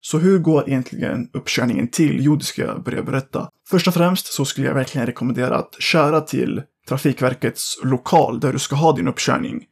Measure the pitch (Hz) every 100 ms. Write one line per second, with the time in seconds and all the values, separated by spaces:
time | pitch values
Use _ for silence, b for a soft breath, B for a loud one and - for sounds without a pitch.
0 | - 156 175 190 160 151 139 135 127 -
1 | - 113 120 131 - - 120 - 117 -
2 | 151 - 135 147 - - - - - -
3 | - - - - - _ - 180 180 175
4 | 175 185 - - 139 - 135 139 131 135
5 | 120 120 120 120 127 - - - - 165
6 | 147 156 151 131 120 107 - _ - 131
7 | 143 127 127 131 117 - - - 131 127
8 | - 170 139 117 135 - - 143 160 139
9 | 127 - - - - - -